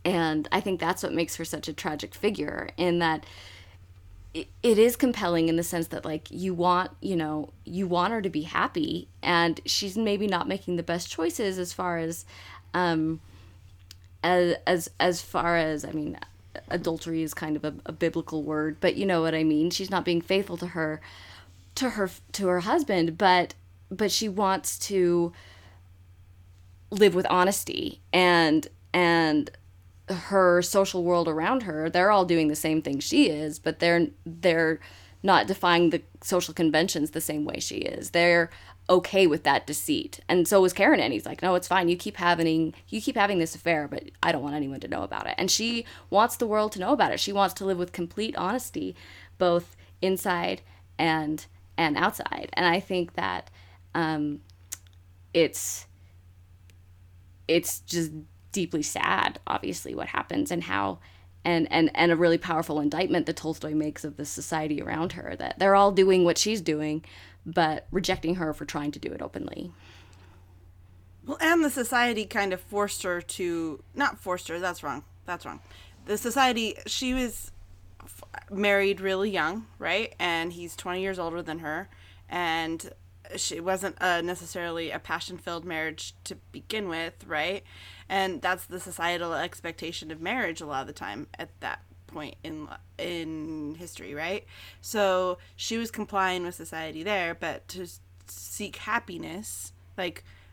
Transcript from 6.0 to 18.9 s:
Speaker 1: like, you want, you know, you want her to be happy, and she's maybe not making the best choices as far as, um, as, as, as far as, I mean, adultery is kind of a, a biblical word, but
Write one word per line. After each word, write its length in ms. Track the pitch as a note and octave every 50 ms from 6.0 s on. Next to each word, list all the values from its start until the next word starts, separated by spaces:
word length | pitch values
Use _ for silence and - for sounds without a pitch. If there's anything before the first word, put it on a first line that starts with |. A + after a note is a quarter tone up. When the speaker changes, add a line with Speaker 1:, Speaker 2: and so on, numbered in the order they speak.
| -
Speaker 1:
like, 240 | - D#3 D#3 - -
you 220 | - E3+ F#3 F#3+
want, 380 | F3+ E3+ F3 F3+ F3+ F3+ F#3 - - -
you 160 | - G3 F#3
know, 380 | E3 D#3 D3+ D#3 D3+ D3 - - - -
you 220 | - E3+ F#3 G3
want 260 | F3 F3 F3 F3 G#3
her 80 | A#3 A3
to 80 | F#3 F#3+
be 140 | - D#3
happy, 680 | D#3 E3 - - A#3+ C4+ - E3+ D3 - - F3 - - - -
and 360 | - - F3 E3+ E3+ E3+ D#3+ - -
she's 320 | - - - G3+ G3 F#3
maybe 300 | A3 A3 G#3 G3+ F#3+ G#3+
not 200 | G#3 F#3+ E3+ -
making 300 | - F#3+ F#3+ - F#3 F3+
the 60 | E3+
best 280 | E3 - E3+ F3+ - -
choices 480 | - - E4 F4 - - A3+ G3 F#3+ F#3
as 140 | F3+ E3+
far 240 | - - F#3 F3+ E3+
as, 300 | E3 E3 E3 E3+ - - - - - - - - - - - -
um, 460 | F3+ F3+ E3+ E3 D#3+ D#3 D#3+ D#3+ D#3+ - - - - - - - - - - - - - - - - - - - -
as, 340 | - E3+ F3+ F3+ F3+ F3 - - -
as, 240 | - F#3 E3+ E3 - - -
as 220 | - F3+ F3 E3+
far 340 | - - - D#3+ - E3+ E3+
as, 300 | E3+ D#3+ D#3+ D#3 D3 D3
I 60 | -
mean, 260 | - D#3 D3+ F3 E3+ - - - - - - - - - - -
adultery 540 | - F3 E3 E3+ E3 D#3+ - E3+ E3 D#3+
is 100 | D#3+ D3+
kind 240 | - - D#3+ D#3 D3+
of 80 | D3 -
a, 100 | D3+ - - -
a 60 | -
biblical 500 | D#3 - F3 E3 - E3+ D#3+ - D#3+ D#3
word, 340 | C#3+ D3+ D#3 D3+ D3+ D#3 D3+ -
but 180 | - F3+